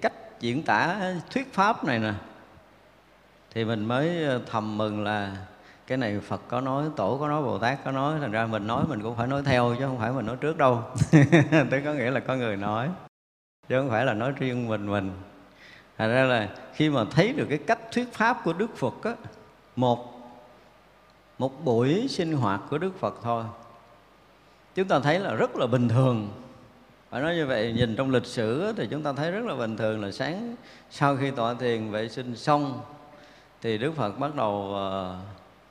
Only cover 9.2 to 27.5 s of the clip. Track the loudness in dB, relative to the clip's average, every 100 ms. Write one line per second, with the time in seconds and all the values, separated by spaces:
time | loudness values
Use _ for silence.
9.2 | -2 0 2 4 4 2 -2 -2 -2 -2
10.2 | -4 -4 -2 4 4 4 0 0 6 8
11.2 | 10 8 8 4 4 2 0 0 0 0
12.2 | 0 -2 -2 -2 -2 0 -2 -6 -12 _
13.2 | _ _ _ _ -2 0 2 2 2 0
14.2 | -2 -2 -2 -2 -2 -2 0 0 -2 -6
15.2 | -14 -20 -20 -20 -20 -20 -14 -2 2 4
16.2 | 4 2 0 -6 -8 0 2 2 2 4
17.2 | 2 2 -2 -2 0 -2 -2 -4 -4 0
18.2 | 0 2 -2 -2 -4 -2 -4 -4 -6 -6
19.2 | -12 -20 -20 -20 -10 0 2 2 -2 -16
20.2 | -20 -20 -20 -20 -20 -20 _ _ -20 _
21.2 | _ -6 -6 -2 2 4 4 4 0 -2
22.2 | 0 2 2 0 -2 -4 -4 -2 -4 -4
23.2 | -2 -2 -4 -12 -20 -20 -20 -20 _ -20
24.2 | -20 _ _ -20 -8 -4 2 2 4 2
25.2 | 0 0 0 0 2 4 4 4 4 2
26.2 | -2 -10 -16 -20 -20 -20 -20 -20 _ -4
27.2 | -2 0 0